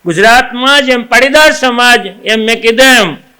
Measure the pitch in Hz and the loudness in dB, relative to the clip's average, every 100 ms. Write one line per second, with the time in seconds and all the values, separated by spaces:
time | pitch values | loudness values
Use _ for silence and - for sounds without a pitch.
0 | 175 170 220 240 - 240 262 285 262 247 | -6 -2 2 2 0 -4 -2 0 0 -4
1 | 233 240 269 294 311 294 262 240 247 240 | -2 -2 0 2 2 0 -2 0 2 0
2 | 190 190 - 220 220 233 226 233 262 254 | -2 -10 -6 -4 -2 -2 0 2 4 2
3 | 185 139 _ _ | 0 -6 _ _